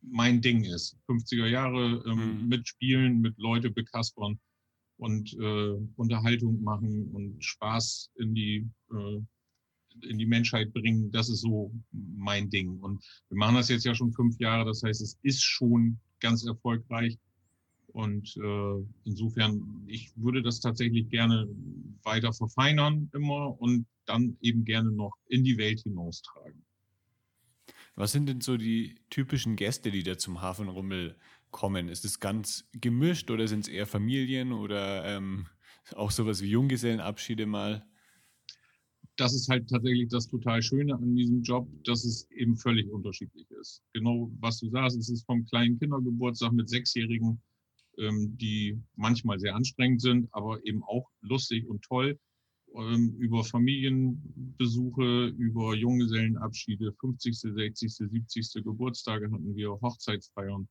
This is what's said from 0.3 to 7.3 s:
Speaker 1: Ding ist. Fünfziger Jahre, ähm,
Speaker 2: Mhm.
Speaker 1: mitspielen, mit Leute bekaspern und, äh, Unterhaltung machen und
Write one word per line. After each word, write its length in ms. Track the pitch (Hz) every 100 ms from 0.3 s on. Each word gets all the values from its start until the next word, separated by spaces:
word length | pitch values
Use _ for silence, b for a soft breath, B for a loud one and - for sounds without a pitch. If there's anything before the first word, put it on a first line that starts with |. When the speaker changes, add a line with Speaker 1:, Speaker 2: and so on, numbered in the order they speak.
| 123
Speaker 1:
Ding 240 | 120 117
ist. 320 | 98 87 - - _
Fünfziger 400 | 120 113 120 113
Jahre, 560 | 123 131 127 120 120 113
ähm, 360 | 113 113 107
Speaker 2:
Mhm. 60 | 117
Speaker 1:
mitspielen, 720 | 123 120 - 131 131 131 120
mit 180 | 113 110
Leute 320 | 110 113 117
bekaspern 680 | 107 117 117 117 - 101 107 _ _ _ _ _ _
und, 360 | 113 110 107
äh, 420 | - 107 107 104 101 107
Unterhaltung 680 | - 117 117 117 120 117 113
machen 460 | 107 104 110 107 104
und 320 | 101 101